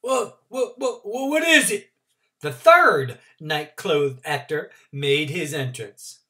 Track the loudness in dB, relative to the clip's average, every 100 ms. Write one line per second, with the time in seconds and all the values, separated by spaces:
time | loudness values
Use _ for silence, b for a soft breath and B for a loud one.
0 | -2 -4 -4 -12 _ -6 -6 -4 -6 -6
1 | -8 -6 -2 0 4 4 4 -4 -10 _
2 | _ _ _ _ -10 2 6 8 6 2
3 | -4 -10 b b -6 -6 -6 -10 -2 0
4 | 0 -4 -6 -6 -4 -8 -8 b b -6
5 | 0 0 0 -6 -6 -6 -6 -8 -14 -16
6 | -20 -20